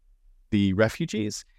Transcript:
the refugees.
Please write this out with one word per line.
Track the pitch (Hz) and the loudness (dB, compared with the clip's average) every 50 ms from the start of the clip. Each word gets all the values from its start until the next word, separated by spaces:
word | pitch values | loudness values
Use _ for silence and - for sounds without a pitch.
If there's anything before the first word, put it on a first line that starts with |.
| _ _ _ _ _ - - _ _ _ | _ _ _ _ _ -20 -20 _ _ _
the | 107 104 101 98 92 | 2 2 2 2 4
refugees. | 98 110 110 - - 165 165 - 151 104 104 - - - _ _ | 2 2 0 0 -4 -6 -4 -4 -4 -4 -6 -8 -10 -14 _ _